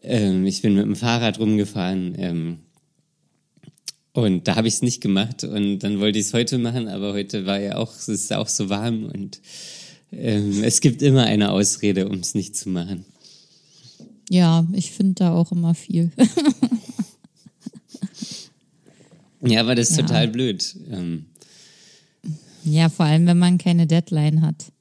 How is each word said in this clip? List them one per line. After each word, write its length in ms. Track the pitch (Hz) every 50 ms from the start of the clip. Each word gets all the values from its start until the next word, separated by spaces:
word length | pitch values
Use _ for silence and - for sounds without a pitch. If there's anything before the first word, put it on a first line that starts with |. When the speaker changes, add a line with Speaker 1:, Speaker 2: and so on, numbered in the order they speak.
| _
Speaker 1:
ähm, 440 | - 123 117 107 98 92 92 92
ich 160 | 98 95 - -
bin 120 | 110 101
mit 100 | 98 104
dem 120 | 107 101
Fahrrad 420 | 101 113 120 117 120 117 113 104 107
rumgefahren, 760 | 113 107 107 104 104 101 - 107 90 90 95 95 90 90 87 87
ähm, 400 | 95 90 85 85 80 82 85 80 _ _ _ _ _ _ _ _ _ _ _ _ _ _ _ _ _ _ _ _ _ - _ _ _ - - _ _ _ _
und 360 | - 120 104 92 90 82 -
da 80 | 92
hab 80 | 104 113
ich's 180 | 113 107 - -
nicht 180 | 123 117 -
gemacht 440 | - 104 98 95 104 110 127 - -
und 340 | - - 107 101 101 101 95
dann 200 | - 98 104 98
wollte 180 | 101 107 101 107
ich's 140 | 101 - -
heute 240 | 117 120 113 - 127
machen, 300 | 117 117 117 127 117 107
aber 240 | 95 98 98 104 98
heute 340 | 101 101 98 - 110 95
war 140 | 92 98 101
ja 160 | 101 101 95
auch, 180 | - 113 113 -
es 140 | - - -
ist 240 | 110 98 - - 107
auch 160 | 104 107 -
so 200 | - - 107 95
warm 360 | 101 101 107 120 117 110 110
und, 360 | 104 - 98 101 95 - - _ - - - - - - - - - - _ _ _ -
ähm, 500 | - - 120 110 104 104 101 98 101 107
es 160 | 117 120 -
gibt 220 | - 147 120 - 139
immer 220 | 143 131 131 120
eine 260 | 110 110 107 104 101 98
Ausrede, 560 | 95 104 98 - - - 101 98 95 92 98
um's 260 | 101 92 87 - -
nicht 220 | 104 92 - -
zu 120 | - - 98
machen. 360 | 95 90 87 95 98 87 92 _ _ _ _ - - - _ _ _ _ _ _ _ _ _ - - _ - - - _ _ -
Speaker 2:
Ja, 360 | 185 180 180 165 165 165 165 165 190
ich 180 | 202 180 - -
find 280 | - 190 190 185 -
da 140 | 185 175 165
auch 180 | 170 170 - -
immer 220 | 175 170 165 170
viel. 360 | - - - - 170 170 170 -
<laughs> 40 | - 262 - - - 302 302 262 - - 240 254 226 - - 247 - 214 - - _ _ - _ _ _ - _ _ _ - _ - _ _ - - - 196 _ - - - - - - - _ _ _ _ _ _ _ _ _ _ _ _ _ _ _ _ _ _ -
Speaker 1:
Ja, 140 | 127 113 110
aber 140 | 113 113 127
das 160 | 120 117 117
ist 60 | 170 156
Speaker 2:
Ja. 40 | -
Speaker 1:
total 260 | - - 113 117 113
blöd. 460 | 107 120 131 123 101 87 - - - - - -
Ähm. 360 | - 95 90 85 85 78 76 - _ - - _ _ - - - _ _ - - - _ _ _ _ _ _ - 156 - - - - - -
Speaker 2:
Ja, 240 | 165 151 160 165 165
vor 180 | - - -
allem, 200 | 147 151 160 170
wenn 120 | 175 175 175
man 200 | 180 180 180 180
keine 280 | - 180 175 170 170
Deadline 560 | 156 165 170 165 - - 156 147 151 151 156 160
hat. 300 | 156 156 - - - _ _